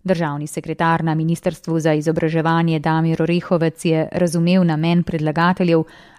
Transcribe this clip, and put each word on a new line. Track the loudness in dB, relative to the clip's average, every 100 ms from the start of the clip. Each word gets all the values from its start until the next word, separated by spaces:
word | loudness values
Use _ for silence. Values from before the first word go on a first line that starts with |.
Državni | -4 -2 -2 -4 -8
sekretar | -10 -8 -2 0 0
na | 0
Ministrstvu | 0 -2 -2 -4 -6 -4 0
za | 2
izobraževanje | 0 0 -2 0 0 0 0 0 0
Damir | 0 0 0 0
Orehovec | 0 0 0 0 0 -2
je | -2 0 -2
razumel | 0 0 0 2 2
namen | 2 0 2 2
predlagateljev, | 0 -2 -2 0 0 2 2 2 0 -10 -20